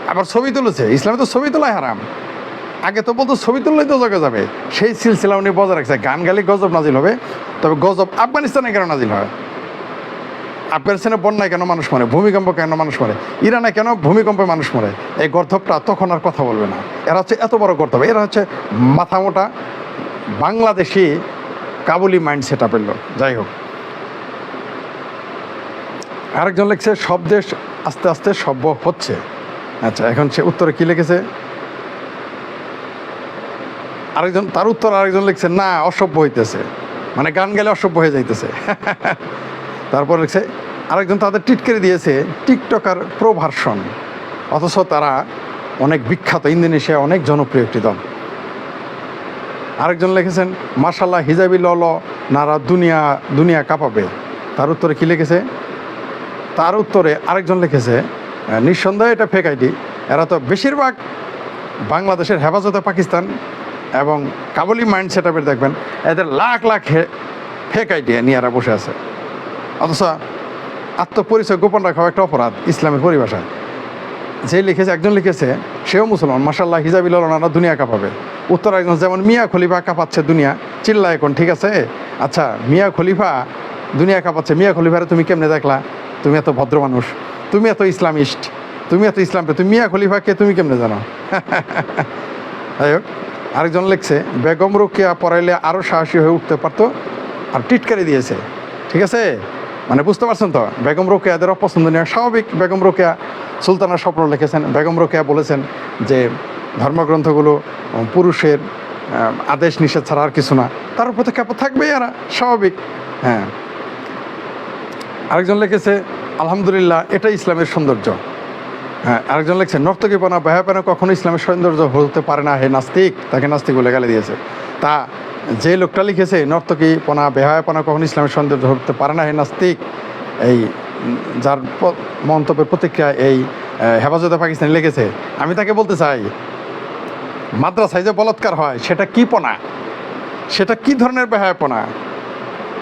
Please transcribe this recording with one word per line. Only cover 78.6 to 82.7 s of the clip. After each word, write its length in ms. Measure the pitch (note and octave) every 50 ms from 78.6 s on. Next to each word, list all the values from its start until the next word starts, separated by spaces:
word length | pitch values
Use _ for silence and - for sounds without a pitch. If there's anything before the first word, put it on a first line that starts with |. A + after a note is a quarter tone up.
| - G#3+ F#3+
একজন, 220 | F#3 F3 F3 E3+
যেমন 240 | D3+ F3+ F#3 F#3 F#3+
মিয়া 260 | G3 G#3+ A#3 A#3+ A3+
খলিফা 340 | F#3+ - F3 F3 E3+ F3+ F3+
কাঁপাচ্ছে 420 | F3 G3 E3+ E3 E3 D#3 - E3
দুনিয়া, 340 | D3+ C#3+ E3 D#3+ C#3+ C#3 C#3+ - - - - -
চিল্লা 320 | - A3 G#3+ G#3 G3 F3 E3
এখন, 200 | C3 D3+ C#3+ C3+
ঠিক 160 | C3 E3+ E3+
আছে? 360 | E3 D3+ - G3+ G#3+ F3 A#2 - - - - - - -
আচ্ছা, 380 | C#3 C3 - F3 D3+ B2 G#2+ A2 A2+
মিয়া 220 | A#2+